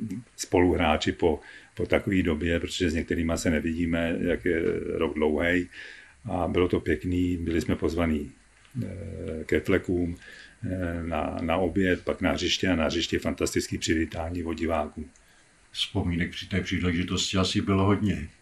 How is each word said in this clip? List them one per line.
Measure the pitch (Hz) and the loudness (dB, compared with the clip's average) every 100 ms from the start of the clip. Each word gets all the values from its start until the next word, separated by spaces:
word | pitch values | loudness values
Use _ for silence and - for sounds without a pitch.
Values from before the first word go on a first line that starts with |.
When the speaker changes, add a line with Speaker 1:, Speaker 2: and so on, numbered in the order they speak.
| 110 95 - - | -4 -8 -12 -12
Speaker 1:
spoluhráči | - 92 90 82 82 78 - | 0 4 4 4 4 2 0
po, | - 87 73 - - - - | 2 2 2 -4 -20 -16 -6
po | 87 | 0
takové | - - 95 | 0 2 2
době, | 85 78 85 85 | 2 2 2 0
protože | - - 87 | -2 -2 0
s | |
některýma | 80 - 85 82 82 | 0 0 0 0 0
se | 90 | 2
nevidíme, | 76 82 82 85 82 85 - | 2 0 0 0 0 0 0
jak | 87 80 87 | 0 0 2
je | 82 87 82 82 82 | 2 2 -2 -2 -2
rok | 80 | -2
dlouhej. | 73 78 76 85 90 87 - - - - - 107 | 2 2 2 2 2 0 -8 -18 -18 -20 -16 -6
A | 90 85 | -2 0
bylo | 90 90 | 2 2
to | 87 | 2
pěkný, | - 78 90 90 90 90 | 0 -2 0 0 0 0
byli | 82 82 | -2 0
jsme | - 87 | 0 0
pozvaní, | 80 80 82 76 71 - _ _ - 131 | 0 0 0 0 -4 -12 _ _ -14 -8
eh, | 101 92 90 87 85 80 78 | -8 -8 -10 -10 -8 -8 0
ke | 80 | 0
flekům, | - 92 - 90 87 85 - - - - | 4 2 2 0 0 -4 -12 -20 -20 -12
eh, | 92 92 85 85 | -6 -4 -4 -4
na, | 82 80 78 87 | -4 -2 -2 -2
na | 82 85 | 0 2
oběd, | 90 92 92 87 | 2 2 2 2
pak | - - | 0 0
na | 82 | 0
hřiště | - - - 95 | 0 0 0 2
a | 85 | 2
na | 76 | 2
hřišti | 82 80 82 | 0 0 -2
fantastický | 80 78 78 90 - 90 | -2 -2 0 0 -2 -4
přivítání | - 80 80 85 82 90 | 0 0 0 -4 -6 -4
od | 82 | -4
diváků. | 82 80 80 76 - 73 - _ _ _ _ _ | -4 -2 0 -2 -6 -12 -14 _ _ _ _ _
Speaker 2:
Vzpomínek | - - 98 87 85 85 | -6 -4 -2 0 0 -2
při | - - | -6 -4
té | 92 | -4
příležitosti | - 87 90 87 90 92 - 98 | -2 0 0 0 0 -2 0 2
asi | 92 107 | 2 2
bylo | 101 98 98 | 2 4 4
hodně. | 98 104 78 76 - | 4 2 -2 -4 -12